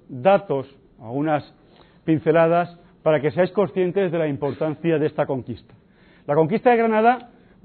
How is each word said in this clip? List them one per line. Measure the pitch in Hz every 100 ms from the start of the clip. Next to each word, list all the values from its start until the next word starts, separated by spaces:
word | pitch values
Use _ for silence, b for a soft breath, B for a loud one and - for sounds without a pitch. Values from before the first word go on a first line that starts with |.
| -
datos, | 127 151 196 196 139 127 _ _ _
algunas | 110 131 156 147 - _ b b b b
pinceladas, | - 160 165 160 165 170 175 - b b
para | 160 151
que | 143
seáis | 165 180
conscientes | 208 185 190 180 190 190
de | 165
la | 156
importancia | 139 143 123 156 147 165 156
de | 147
esta | 151 147
conquista. | 135 117 110 - _ b b b b -
La |
conquista | 147 160 220 254
de | 233
Granada | 226 214 226 247 - b b b